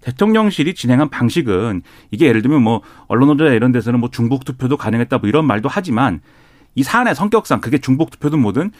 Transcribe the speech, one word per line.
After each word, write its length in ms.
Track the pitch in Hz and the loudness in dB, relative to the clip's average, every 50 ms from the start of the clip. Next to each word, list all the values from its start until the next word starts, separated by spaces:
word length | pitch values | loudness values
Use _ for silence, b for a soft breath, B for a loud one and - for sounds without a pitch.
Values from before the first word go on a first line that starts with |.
대통령실이 720 | - 127 127 - 202 214 220 220 220 208 - - 143 170 185 | -10 -8 -4 0 0 2 2 2 2 0 0 -2 -2 -2 -4
진행한 340 | - - 120 123 131 151 - | -2 0 0 2 2 2 0
방식은 720 | - - 123 113 - 170 147 113 95 90 110 117 98 87 b b b b b b | -2 -2 -2 0 0 0 0 0 0 -2 -2 -2 -4 -6 b b b b b b
이게 160 | 107 104 165 | 0 2 4
예를 140 | 135 110 110 107 | 4 4 2 2
들면 180 | 139 156 143 | 2 2 2
뭐 200 | 113 113 117 104 B B B B B | 2 2 0 -2 B B B B B
언론노조나 440 | - 101 120 135 147 151 139 160 151 123 | -2 0 2 4 4 4 4 2 2 2
이런 180 | 110 120 127 | 2 2 2
데서는 280 | 123 120 104 120 123 120 | 2 0 0 0 0 -2
뭐 100 | 117 123 | -2 -2
중복 340 | - - 117 117 135 131 - | -2 -2 -2 -2 -2 -4 -4
투표도 320 | - 131 - 127 123 147 | -8 -8 -4 -4 -4 -4
가능했다 400 | - - 107 110 117 120 - 135 117 | -4 -2 -2 -2 -2 -2 -2 -2 -2
뭐 80 | 104 104 | 0 0
이런 160 | 123 156 156 | 0 2 2
말도 240 | 135 104 107 110 139 | 0 0 0 -2 -4
하지만, 520 | - 202 185 170 117 113 139 120 87 b b b b b b b b b b b - | -4 -4 -4 -2 -2 0 0 0 -2 b b b b b b b b b b b -4
이 60 | 123 | -4
사안의 320 | 135 - - 240 247 226 156 | -2 0 0 0 0 0 0
성격상 480 | - 190 208 - 214 - - 135 104 | -2 -2 0 0 0 0 0 -4 -4
그게 160 | - 117 143 | -2 -2 -2
중복 320 | 131 - - 131 139 160 - | -2 0 0 0 0 0 -4
투표든 300 | - - - 147 156 156 | -6 -6 -4 -2 0 0
뭐든 320 | 120 104 95 127 175 214 b | 0 0 0 -2 -4 -4 b